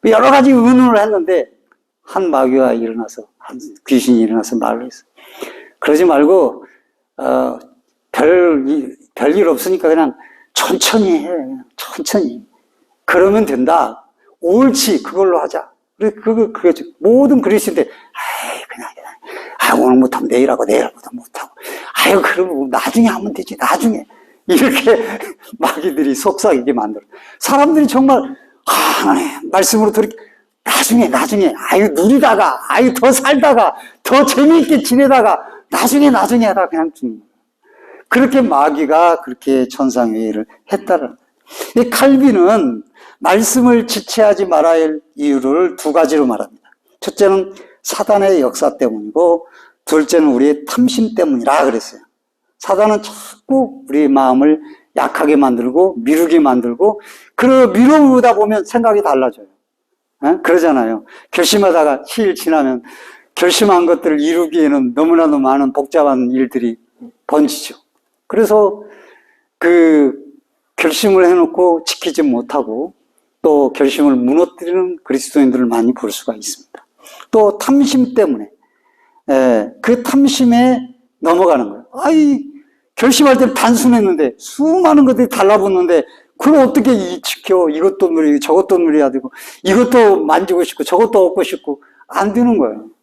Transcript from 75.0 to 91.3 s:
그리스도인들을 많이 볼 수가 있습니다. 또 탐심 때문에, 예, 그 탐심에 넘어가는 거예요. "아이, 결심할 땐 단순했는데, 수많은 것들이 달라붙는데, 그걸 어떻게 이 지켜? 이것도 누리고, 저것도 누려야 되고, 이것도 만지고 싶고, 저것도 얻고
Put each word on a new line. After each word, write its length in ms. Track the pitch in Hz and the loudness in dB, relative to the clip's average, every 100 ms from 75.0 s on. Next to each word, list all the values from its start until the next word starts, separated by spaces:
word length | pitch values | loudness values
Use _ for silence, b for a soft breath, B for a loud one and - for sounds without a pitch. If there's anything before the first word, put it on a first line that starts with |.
그리스도인들을 600 | - 131 - 147 131 123 120 | -6 -6 -2 2 2 2 -2
많이 280 | 117 117 | 0 -2
볼 160 | 127 107 | -2 -8
수가 240 | - - | -8 -10
있습니다. 520 | 110 - - _ - _ _ B B B | -10 -12 -14 _ -20 _ _ B B B
또 260 | 220 208 208 | 2 2 0
탐심 540 | - 277 277 262 247 | 0 0 2 0 0
때문에, 360 | 247 185 123 104 _ _ _ _ _ _ _ - | 0 -2 -2 -10 _ _ _ _ _ _ _ -2
예, 400 | 135 127 113 101 - | 0 2 0 -2 -6
그 220 | - 240 | -2 -2
탐심에 800 | - 277 277 - 247 233 254 254 254 - _ _ | 0 2 2 2 2 2 2 0 -6 -18 _ _
넘어가는 480 | - 175 - 143 107 | -2 2 2 0 -2
거예요. 160 | 98 - | -10 -16
"아이, 500 | 247 330 320 294 269 - B B B B - | -6 0 2 2 0 -6 B B B B -2
결심할 420 | 247 269 285 262 | 0 4 4 4
땐 160 | 254 | 2
단순했는데, 800 | - 226 240 240 240 196 160 139 - | 0 0 2 2 2 2 0 -2 -4
수많은 640 | - - 311 359 339 294 | -16 -4 0 2 4 4
것들이 240 | 262 226 247 | 4 2 0
달라붙는데, 760 | - 196 208 196 185 175 165 B B B _ | 2 2 2 2 0 2 0 B B B _
그걸 240 | 277 302 | 2 4
어떻게 320 | 254 285 240 | 4 2 2
이 300 | 226 180 180 | 0 -2 -8
지켜? 460 | - - - 185 165 | -10 -10 -2 0 0
이것도 400 | 151 190 196 185 | 0 -2 0 -2
누리고, 300 | 165 151 147 | 0 0 0
저것도 380 | 147 165 190 185 | 0 0 2 0
누려야 320 | 170 151 139 | 2 2 0
되고, 180 | 131 127 B B B | -2 -10 B B B
이것도 640 | 185 196 247 247 220 190 | -2 0 2 4 4 2
만지고 400 | 202 160 190 180 | 0 -2 0 -2
싶고, 180 | 175 - | -4 -6
저것도 420 | 143 180 220 208 | -2 0 2 2
얻고 140 | 180 | 0